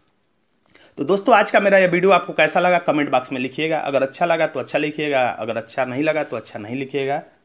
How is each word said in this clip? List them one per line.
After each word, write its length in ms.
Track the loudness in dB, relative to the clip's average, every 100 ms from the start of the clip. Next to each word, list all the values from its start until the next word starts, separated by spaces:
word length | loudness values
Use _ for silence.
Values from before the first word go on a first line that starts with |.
| _ _ _ _ _ _ _ _ _ -8
तो 60 |
दोस्तों, 320 | -2 0 4 4
आज 160 | 4
का 80 | 2
मेरा 180 | 4 4
यह 100 | 4
वीडियो 240 | 2 4
आपको 220 | 2 2
कैसा 260 | 0 2 2
लगा, 200 | 2 2
कमेंट 300 | 2 0 0
बॉक्स 220 | 0 -2
में 80 | -6
लिखिएगा। 400 | -6 -4 -4 -2
अगर 240 | -2 0
अच्छा 220 | -2 0 0
लगा 220 | 0 0
तो 120 | -4
अच्छा 200 | -4 -2
लिखिएगा, 500 | -2 -4 -2 0 0
अगर 280 | -2 -6 -6
अच्छा 280 | -6 -4 -4
नहीं 180 | -2
लगा 200 | -2 -2
तो 140 | -4 -8
अच्छा 220 | -10 -12
नहीं 160 | -10 -8
लिखिएगा, 480 | -6 -4 -4 -4 -8 _